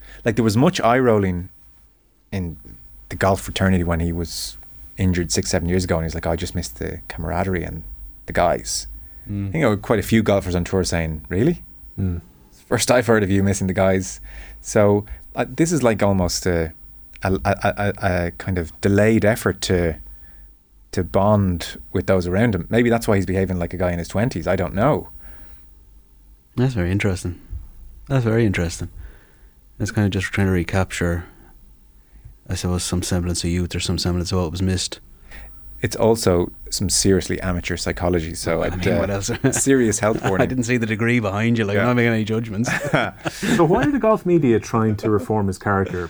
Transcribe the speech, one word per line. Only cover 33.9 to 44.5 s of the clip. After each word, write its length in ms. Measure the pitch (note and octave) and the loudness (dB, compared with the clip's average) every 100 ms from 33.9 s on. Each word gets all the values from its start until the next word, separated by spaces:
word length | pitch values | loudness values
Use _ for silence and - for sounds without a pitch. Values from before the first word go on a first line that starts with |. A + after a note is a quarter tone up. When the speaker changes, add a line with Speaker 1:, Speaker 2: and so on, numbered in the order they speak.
| F2 | -2
Speaker 4:
semblance 340 | F2+ F2 E2+ | 0 -2 -2
of 80 | F#2+ | -2
what 120 | F2 | -2
was 100 | F2 | -2
missed. 380 | F#2+ F#2 - - - - - - - - - - | -2 0 -4 -8 -18 -20 -20 -20 -20 -20 -20 -6
Speaker 1:
It's 140 | A#2 - | -6 2
also 560 | A2 A2+ - F2 F2 - - | 2 4 4 2 0 -6 -10
some 200 | - F#2+ | -4 -2
seriously 500 | - G2+ F#2 - F#2 | 2 4 2 2 -4
amateur 380 | F#2 F2+ - E2+ | -4 -4 -4 -4
psychology, 560 | - E2 F2+ F2+ D#2+ D#2 | -4 -2 0 0 -2 -6
so 240 | - E2 | -2 -2
Speaker 4:
Well, 40 | |
I 100 | E2 F2 | -2 -2
Speaker 1:
I'd, 100 | F#2 | 0
Speaker 4:
mean, 100 | F2 | 0
Speaker 1:
uh, 40 | |
Speaker 4:
what 100 | F#2 | 0
else? 220 | G2 G2 A2 C3+ | -2 -4 -2 0
<laughs> 0 | B2+ | 2
Speaker 1:
serious 360 | - C3+ A#2 G2 | 2 4 4 2
health 220 | G#2 A2+ | 0 0
Speaker 4:
I 60 | - | 0
Speaker 1:
warning. 200 | - A#2+ | 0 0
Speaker 4:
didn't 160 | B2+ A#2 | 0 0
see 100 | B2 | 0
the 100 | A2+ | 0
degree 360 | A2 A#2 A#2+ | 0 2 2
behind 360 | G#2 G2+ A2+ A#2 | 0 0 0 0
you, 60 | |
like, 120 | G#2+ G2+ | 0 0
Speaker 1:
Yeah. 60 | |
Speaker 4:
I'm 40 | G#2 | 2
not 80 | B2 | 2
making 160 | A#2 | 2
any 120 | A2+ G#2+ | 2 0
judgments. 440 | A2 A2+ G2+ B2 - - | -2 -2 -4 -2 -2 -2
Speaker 1:
<laughs> 400 | C#3 G#2+ - - - G3 D#3+ | 0 -2 -6 -10 -6 -2 2
Speaker 3:
So 80 | |
why 200 | D#3+ G#3 | 4 4
are 80 | C#4+ | 2
the 80 | C#4 | 2
golf 260 | A3 G#3+ F3+ | 2 2 4
media 340 | E3+ C3+ | 4 4